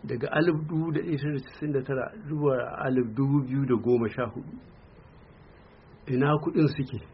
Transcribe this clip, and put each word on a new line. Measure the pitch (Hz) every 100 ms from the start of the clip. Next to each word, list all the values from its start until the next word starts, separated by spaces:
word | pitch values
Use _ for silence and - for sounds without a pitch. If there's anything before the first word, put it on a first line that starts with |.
Daga | - 123 143
alif | 151 170 156 156
dubu | 160 165
da | 151
ɗari | 170 147
tara | 143
da | 143
casa'in | 131 - 151
da | 139
tara | 127 135 120 - 147
zuwa | 151 147 127 120 - 135
alif | 127 117
dubu | 110 139 143 123
biyu | 135 135
da |
goma | 117 110 120 113
sha | 117 117
hudu. | - 156 - - - - - - - - - - - - - - - -
Ina | 127 143 151
kuɗin | 165 175 151
suke? | - 131 107 -